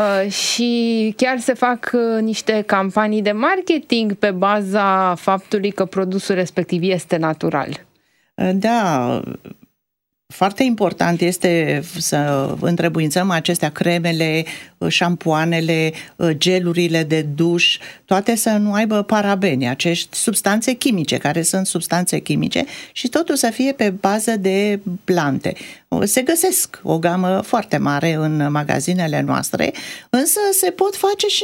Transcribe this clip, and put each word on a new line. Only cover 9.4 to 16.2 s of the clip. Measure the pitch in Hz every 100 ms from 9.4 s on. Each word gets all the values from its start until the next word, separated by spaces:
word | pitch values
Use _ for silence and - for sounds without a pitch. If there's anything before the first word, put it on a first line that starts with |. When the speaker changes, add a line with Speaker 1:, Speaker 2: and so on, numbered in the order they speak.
| - - _ _ _ _ _ _ -
Speaker 2:
foarte | - 196 208
important | 262 220 185 - 170 170
este | 175 180 185 170 151 147 160 165
să | - 151 147 139 139 143
întrebuințăm | 165 170 165 160 156 180 196
acestea, | 165 160 170 151
cremele, | - 175 170 170 160 160 160 160 - - - 170
șampoanele, | - 175 170 160 156 165 165 160 165 160 160 - -